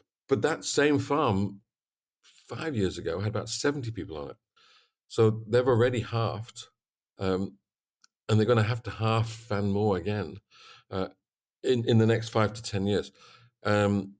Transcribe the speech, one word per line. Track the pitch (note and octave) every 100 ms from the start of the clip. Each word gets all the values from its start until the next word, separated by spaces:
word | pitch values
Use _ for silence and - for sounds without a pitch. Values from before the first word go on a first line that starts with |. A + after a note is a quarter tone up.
| _ _ -
but | C3+
that | D3 D#3+
same | - - D3 C#3+
farm | A#2 C#3+ C#3 G2 G#2 - _ _ _ _ _ _
five | _ _ - A#2 D#3+ B2+
years | F#2+ E2
ago | E2 E2
had | G#2+
about | G#2 -
seventy | - C#3+ D3 A#2
people | A2+ D2 D2+
on | C#2+
it. | - _ _ _ _ _ _ _
So | - A2+ A2 G#2+
they've | A#2+ B2+
already | A#2 B2 A#2
halved, | - A#2 A2 E2 A2+ - - _ _ _ _ -
um, | F#2+ F#2 G2 - _ _ _ _ _ _ -
and | A2
they're | G#2+
gonna | A#2+
have | G#2+ B2
to | -
halve | - A2 A2+ A2+ - -
and | G2+ G2+
more | G2 G#2+ F#2
again, | E2+ G#2 E2 G2 - - - - _
uh, | G2 F#2+ - _ _ _ _
in, | - B2+ A#2
in | A2+
the | A2
next | A2 A2+
five | A2+ G#2+
to | -
ten | - G2 G2
years. | G2 - - - - _ _
Um, | G#2+ G#2 G2+ G2+ G2 -